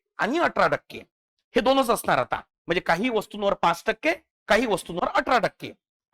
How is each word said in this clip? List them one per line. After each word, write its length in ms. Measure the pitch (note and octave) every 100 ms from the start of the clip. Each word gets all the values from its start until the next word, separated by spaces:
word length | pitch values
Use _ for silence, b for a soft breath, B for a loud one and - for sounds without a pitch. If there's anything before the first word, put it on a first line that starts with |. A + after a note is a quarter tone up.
| _ -
आणि 200 | F3+ D#4
अठरा 300 | D4 - F3
टक्के, 320 | C#3 - A2+ - _ _ _ _ -
हे 40 |
दोनच 300 | A#3+ C4+ B3
असणार 280 | G#3 - D3
आता. 180 | B2 A2
म्हणजे 440 | - _ - F3
काही 300 | - E3+ B3
वस्तूंवर 440 | A3 - G#3 G3+
पाच 300 | F#3 F3 E3+ -
टक्के, 280 | A3 D4+ E4+ _ _ -
काही 180 | G#3 B3
वस्तूंवर 420 | F#3 - F3 C4
अठरा 320 | - C#4+ B3+
टक्के. 320 | F3 - C3 - _ _ _